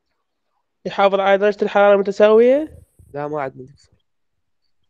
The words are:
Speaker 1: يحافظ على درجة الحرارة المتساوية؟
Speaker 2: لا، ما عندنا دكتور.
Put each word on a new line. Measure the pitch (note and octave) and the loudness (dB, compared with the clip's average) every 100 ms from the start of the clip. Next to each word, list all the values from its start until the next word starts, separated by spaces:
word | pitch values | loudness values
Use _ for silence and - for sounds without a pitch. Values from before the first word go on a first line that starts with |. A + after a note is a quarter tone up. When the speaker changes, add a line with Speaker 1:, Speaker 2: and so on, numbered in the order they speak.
| _ _ _ _ _ _ _ _ F#3 | _ _ _ _ _ _ _ _ -12
Speaker 1:
يحافظ | - G3 G3 | -2 -2 0
على | G3 G3 | 0 0
درجة | G#3 G#3 | 0 -2
الحرارة | G3+ G3+ G3+ G3+ | -4 0 2 2
المتساوية؟ | G3+ G3 G#3+ A3 A#3+ C4+ D#4 - _ _ _ | 0 0 2 4 4 0 -4 -14 _ _ _
Speaker 2:
لا، | C#3 D3 | -12 -10
ما | D3+ | -8
عندنا | C3+ C3 C3 | -10 -12 -20
دكتور. | _ _ _ _ _ _ _ _ _ _ _ _ | _ _ _ _ _ _ _ _ _ _ _ _